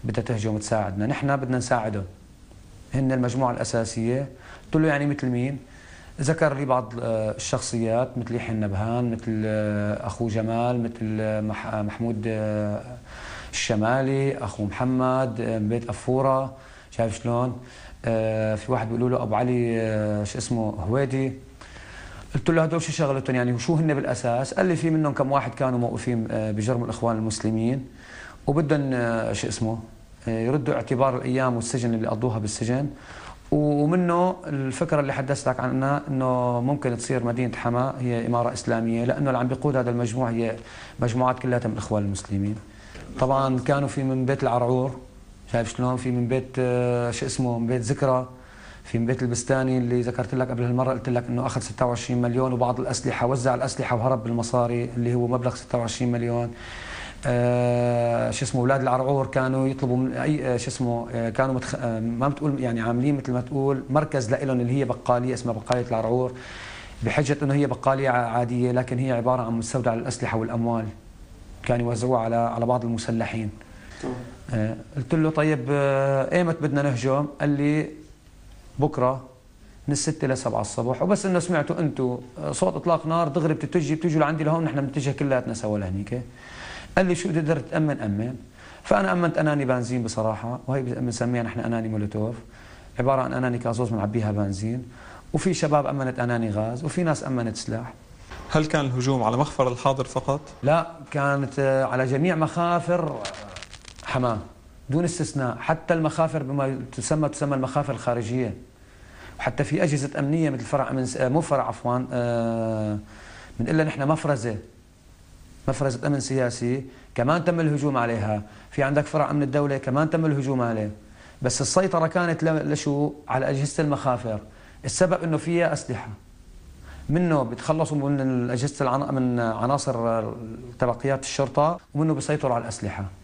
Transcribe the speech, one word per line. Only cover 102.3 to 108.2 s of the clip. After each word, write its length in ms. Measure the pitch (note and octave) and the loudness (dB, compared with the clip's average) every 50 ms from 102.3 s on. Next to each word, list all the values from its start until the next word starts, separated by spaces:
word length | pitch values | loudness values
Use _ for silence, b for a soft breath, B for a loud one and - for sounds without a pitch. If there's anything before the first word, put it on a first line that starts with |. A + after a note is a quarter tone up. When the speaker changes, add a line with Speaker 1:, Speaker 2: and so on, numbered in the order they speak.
| F3 | 2
Speaker 1:
مخافر 840 | D#3 D#3+ D3+ - F3 E3+ E3+ F3 E3+ - E3 F3 F3 E3 D3+ C3+ A2+ G2+ G2 - - - G2+ F#2+ - - - - - - - - - - | 2 0 0 0 0 2 2 2 0 2 0 0 0 0 -2 -4 -6 -8 -10 -10 -10 -14 -14 -14 -16 -16 -16 -18 -20 -18 -20 -18 -14 -10
حماة 340 | - - C3 B2 A#2+ A2+ G#2 F#2 - - - - - - - - - | -4 0 2 2 2 0 -2 -6 -10 -18 -20 -20 -20 -20 -20 -6 0
دون 140 | C3 D#3+ F3 | 0 2 2
استثناء، 540 | E3+ - - D#3 - - C#3+ C3 A#2+ A#2 | 0 0 -2 -4 -2 0 -2 0 0 -2
حتى 360 | A#2+ - - E3 E3 - - E3+ | -4 0 0 -2 -2 2 0 2
المخافر 500 | E3 D#3+ D3+ D#3 - D#3+ D#3 - D#3 C#3 | 2 2 0 2 2 0 2 2 -2 -4
بما 360 | B2+ C#3+ C#3+ C#3 C3+ C3+ - - A#2+ | -2 0 0 0 0 -2 -4 -6 -8
تسمى، 380 | - - A2 - D#3 D#3 D3+ C#3+ | -8 -8 0 0 2 2 2 0
تسمى 260 | D3 - D3+ C#3+ C#3 | 0 -2 -2 0 0
المخافر 380 | C3 C3 B2+ - D3 C#3+ C#3 B2 | 0 0 0 0 0 0 0 -4
الخارجية، 600 | G#2 - B2 A#2+ A#2+ | -2 0 0 0 0